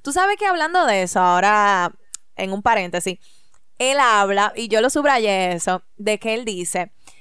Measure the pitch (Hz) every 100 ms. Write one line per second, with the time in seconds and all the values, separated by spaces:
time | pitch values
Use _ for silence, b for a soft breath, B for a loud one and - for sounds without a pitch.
0 | 277 349 392 403 403 349 311 359 285 196
1 | 180 196 180 180 196 208 202 190 175 -
2 | - - - - 190 196 - 202 180 170
3 | 185 180 b b b b - - 254 285
4 | 247 208 196 196 202 - 226 220 254 294
5 | 294 254 214 190 180 170 - 185 - -
6 | 208 208 220 226 220 180 175 180 175 -
7 | b b